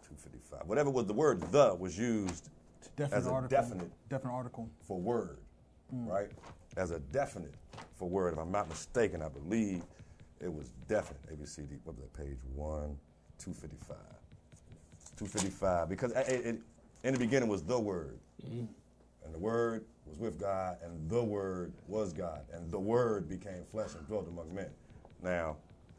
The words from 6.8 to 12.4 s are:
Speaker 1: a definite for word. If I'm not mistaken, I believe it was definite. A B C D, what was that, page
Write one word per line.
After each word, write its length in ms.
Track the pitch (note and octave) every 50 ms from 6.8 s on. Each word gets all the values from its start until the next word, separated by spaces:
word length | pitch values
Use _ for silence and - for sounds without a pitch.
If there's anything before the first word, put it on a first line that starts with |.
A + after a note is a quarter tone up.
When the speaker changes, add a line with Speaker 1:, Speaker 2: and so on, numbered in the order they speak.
| F#2 E2+
Speaker 1:
a 80 | E2+ D#2+
definite 560 | C#2+ C2+ E2 - C#3+ - - G2+ E2 C#2 C#2 - - - - - - - -
for 140 | - F#2 F2
word. 240 | F2+ G2 F#2 F2
If 60 | D#2+ D#2
I'm 120 | D#2+ E2+
not 180 | F#2+ G2+ G#2 D#2+
mistaken, 540 | D#2+ D#2 - - - B2 A2+ G2 E2+ E2+
I 60 | D2+ D2+
believe 540 | C2+ C#2 D2 E2 G#2+ A2+ A2 G2+ F#2+ F2 E2 - - - - - - - - - - -
it 120 | - F2+
was 180 | D#2+ D2+ C#2 - - - - -
definite. 320 | G#2+ G#2 - - D2 C#2 C#2 -
A 40 | D#2+
B 80 | D2 D2
C 160 | C#2+ - -
D, 140 | D2 C2+ C#2+ C2+ -
what 120 | E2 C#2+
was 80 | B1 C#2
that, 200 | C#2 - - D2
page 120 | C#2+ C#2 B1+